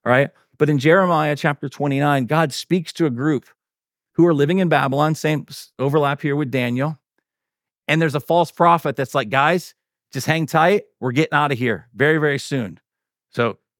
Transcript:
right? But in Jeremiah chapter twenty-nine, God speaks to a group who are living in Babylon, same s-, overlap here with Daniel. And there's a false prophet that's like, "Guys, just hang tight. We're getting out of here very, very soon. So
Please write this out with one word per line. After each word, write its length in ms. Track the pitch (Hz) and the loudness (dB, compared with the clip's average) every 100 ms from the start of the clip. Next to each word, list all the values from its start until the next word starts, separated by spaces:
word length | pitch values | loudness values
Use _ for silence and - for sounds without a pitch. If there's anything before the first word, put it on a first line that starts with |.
| 117 | 0
right? 240 | 127 143 _ _ - | 2 2 _ _ -2
But 100 | 151 | 0
in 80 | 147 | 2
Jeremiah 580 | 139 185 185 165 156 147 | 4 4 4 0 -2 -2
chapter 320 | 160 147 143 | -2 -4 -8
twenty-nine, 600 | - 143 135 147 143 120 | -6 -4 0 0 0 0
God 260 | 156 160 | 0 -2
speaks 400 | - - 180 160 | -4 -4 -4 -4
to 140 | - 165 | -4 -4
a 20 | |
group 380 | 120 147 135 - _ _ _ _ _ _ | -2 -2 -2 -6 _ _ _ _ _ _
who 140 | - 170 | 2 2
are 60 | |
living 260 | 147 143 185 | 4 2 2
in 100 | 180 | 2
Babylon, 460 | 147 139 139 151 151 | 0 0 0 0 0
same 300 | 151 151 - | -2 -4 -6
s-, 220 | - - - | -18 -18 -6
overlap 420 | 135 151 143 143 | -2 0 0 -2
here 140 | 151 143 | -4 -4
with 160 | 143 | -2
Daniel. 480 | 131 123 123 147 156 _ _ _ _ _ _ _ _ - | -4 -2 -2 -4 -6 _ _ _ _ _ _ _ _ -2
And 120 | 156 | 0
there's 160 | 160 139 | 0 -2
a 40 | |
false 320 | - 170 165 | -2 0 0
prophet 440 | - 170 170 - - | 2 4 4 0 -4
that's 200 | 131 143 | -4 -4
like, 140 | 113 | -2
"Guys, 440 | 131 147 180 - _ _ _ _ | 0 2 0 -4 _ _ _ _
just 140 | 135 139 | -8 -2
hang 180 | 160 160 | -2 0
tight. 380 | 165 165 208 - - | 2 2 2 -2 -10
We're 140 | 127 | -4
getting 200 | 120 160 | -2 0
out 180 | 147 147 | 0 0
of 60 | 127 | -2
here 320 | 123 147 - 104 | -2 -4 -6 -2
very, 240 | 143 160 | 0 2
very 180 | 151 139 | 0 -2
soon. 420 | - 139 101 73 _ _ _ _ _ | -4 -6 -6 -10 _ _ _ _ _
So 260 | - 117 - _ | -4 -4 -4 _